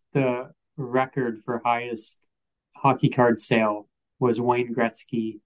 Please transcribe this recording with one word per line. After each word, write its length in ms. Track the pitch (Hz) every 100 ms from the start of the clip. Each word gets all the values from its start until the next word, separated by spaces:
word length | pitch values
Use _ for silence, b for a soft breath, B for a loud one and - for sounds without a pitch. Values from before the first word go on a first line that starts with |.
| _
the 380 | 143 131 127 135 _ _ -
record 680 | 123 127 131 - 123 110 -
for 160 | 117
highest 640 | 120 120 123 113 - - _ _ _ _ _ -
hockey 340 | 139 131 151
card 300 | - 120 113
sale 480 | - 117 110 104 - _ _ -
was 220 | 127 113
Wayne 320 | 120 123 123
Gretzky 680 | 117 113 - - 117 110 -